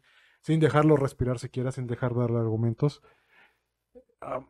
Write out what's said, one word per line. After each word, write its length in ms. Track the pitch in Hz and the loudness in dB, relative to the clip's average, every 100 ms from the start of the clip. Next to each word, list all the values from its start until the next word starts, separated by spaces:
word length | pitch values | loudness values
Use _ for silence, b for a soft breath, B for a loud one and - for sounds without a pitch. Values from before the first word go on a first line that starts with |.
| b b b b | b b b b
sin 180 | - 160 | -2 2
dejarlo 360 | 156 147 156 147 | 4 4 4 4
respirar 420 | 135 - 123 123 | 2 -2 -4 -4
siquiera, 320 | 127 131 123 | -6 -6 -6
sin 160 | 131 123 | -6 -6
dejar 260 | 120 127 | -4 -2
darle 240 | 117 120 117 | 0 0 0
argumentos. 640 | 113 110 117 113 147 - b b b b b b b _ _ - _ _ | -2 -2 -2 0 -2 -4 b b b b b b b _ _ -20 _ _
A, 140 | 139 135 | -12 -12